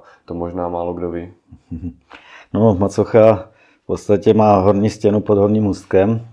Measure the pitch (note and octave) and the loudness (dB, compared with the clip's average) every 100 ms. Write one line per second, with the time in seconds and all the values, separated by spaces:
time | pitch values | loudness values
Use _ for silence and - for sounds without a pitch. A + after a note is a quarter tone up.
0 | _ _ - F2 F2 F2+ F2 F2 F2 F2 | _ _ -14 -10 -8 -6 -6 -6 -8 -8
1 | F2 E2+ F2 _ _ - _ E2+ F2 - | -8 -10 -14 _ _ -20 _ -14 -14 -16
2 | _ - _ - _ - A2 F2+ G2 - | _ -20 _ -20 _ 0 2 2 -2 -2
3 | G2+ A2+ A2 G#2 - _ _ _ - F2+ | 0 4 4 4 -4 _ _ _ -10 -10
4 | - G2+ A2 G#2+ G#2+ G2+ F#2+ G2+ G#2+ - | -2 0 2 2 4 4 2 2 -2 0
5 | G#2 G#2 - G2+ G#2 G#2+ G#2 F2 - F#2+ | 0 0 0 0 2 0 -2 -4 -2 0
6 | G2+ A2+ - | 2 -2 -8